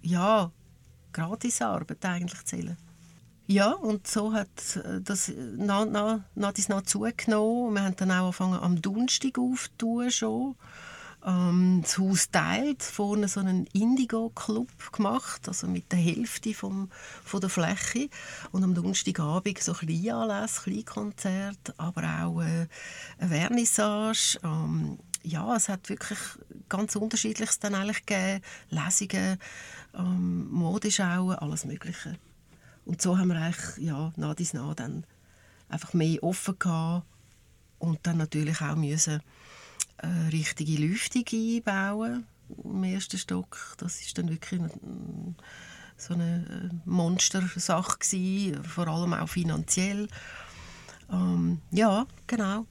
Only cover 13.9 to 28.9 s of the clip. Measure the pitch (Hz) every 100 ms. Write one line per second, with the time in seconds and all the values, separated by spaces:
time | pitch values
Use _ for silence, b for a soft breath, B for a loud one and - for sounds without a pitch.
13.9 | 262 247 226 226 - - 220 247 - -
14.9 | - 202 247 - - - 180 180 180 -
15.9 | 180 170 165 233 - 220 208 196 196 190
16.9 | B B B - 196 185 180 165 185 -
17.9 | 233 285 B B B B 185 185 175 175
18.9 | 190 - 180 151 170 202 185 - 170 160
19.9 | 165 208 233 226 202 220 - - 208 220
20.9 | - 208 - 196 185 196 196 - - 165
21.9 | 170 160 156 170 165 160 165 165 B B
22.9 | B B - 180 156 170 240 233 - 208
23.9 | 208 220 220 - - 175 160 156 160 151
24.9 | - - - 165 160 208 233 - 190 -
25.9 | 208 - 208 - - - - - 196 214
26.9 | 208 220 220 220 214 220 - 208 196 202
27.9 | 208 - 196 190 196 B B B 156 165